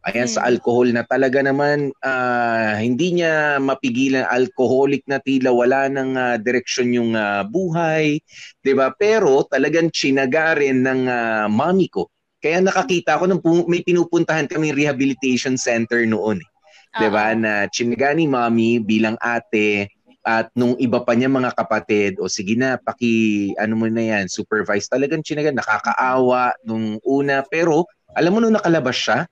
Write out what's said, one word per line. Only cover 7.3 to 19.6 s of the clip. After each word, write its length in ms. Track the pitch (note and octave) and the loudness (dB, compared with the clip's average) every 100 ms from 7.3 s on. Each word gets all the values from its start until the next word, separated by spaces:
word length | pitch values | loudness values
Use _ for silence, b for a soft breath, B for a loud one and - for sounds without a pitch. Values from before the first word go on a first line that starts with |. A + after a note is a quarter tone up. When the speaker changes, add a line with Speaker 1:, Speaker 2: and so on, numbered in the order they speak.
| G2+ G2 | -2 -2
Speaker 1:
buhay, 720 | E3 F#3 E3 E3 D#3 D#3 D3+ _ B B _ | -4 -2 -2 0 0 0 -2 _ B B _
di 120 | C3+ C3 | 0 2
ba? 160 | C3 | 0
Pero 540 | - G#3 A3 F3 C3+ - | 0 2 4 4 4 2
talagang 400 | C3+ D3 D#3+ E3 | 0 2 2 0
tsinaga 680 | - C#3+ C3+ C3+ D#3 D#3+ D#3+ | -2 0 0 0 0 0 2
rin 260 | C#3 C3 | 2 2
ng, 240 | B2+ C3 B2+ | 2 0 0
ah, 380 | B2 A2+ A2 G#2+ | -2 -2 0 0
mommy 400 | G#2+ D#3 F#3+ E3+ | 2 2 2 2
ko. 240 | G2 - _ _ _ | -2 -6 _ _ _
Kaya 160 | D3 E3+ | -2 2
nakakita 560 | F#3+ F#3+ F3+ F3 - D3+ | 2 2 0 -2 0 0
ko 80 | F3+ | 2
nung 140 | F3+ | 2
pu-, 240 | E3 E3+ | 2 2
may 160 | E3 F3 | 2 -2
pinupuntahan 680 | - F3 E3 E3+ E3 D#3+ C#3+ | 2 0 2 0 0 -2 -2
kaming 300 | E3 D#3 C#3 | -2 -2 0
rehabilitation 800 | D3 B2+ C#3 B2+ C3 B2 C3+ B2+ | 0 2 0 0 0 0 0 -2
center 480 | - A#2 A2+ A#2+ | 0 -2 0 0
noon, 340 | A2+ G#2+ G#2 G2+ | 0 0 0 -4
eh. 100 | - _ b b b A2+ | -8 _ b b b -2
Di 80 | G#2+ | 0
ba? 240 | G#2+ G#2+ | 2 0
Speaker 2:
Oo. 80 | A2+ | 0
Speaker 1:
Na 260 | A2 G#2 G2 | 0 -2 -2
tsinaga 460 | - A#2+ A#2+ C#3 | -2 -4 0 0
ni 160 | D3+ D#3 | 0 0
mommy 500 | B2+ A#2 A#2 A2+ A#2+ | 0 2 2 2 0
bilang 380 | G#2 A2 A2 A#2 | 0 0 0 -2
ate 680 | A#2 A#2 - A2 | -4 -4 -2 0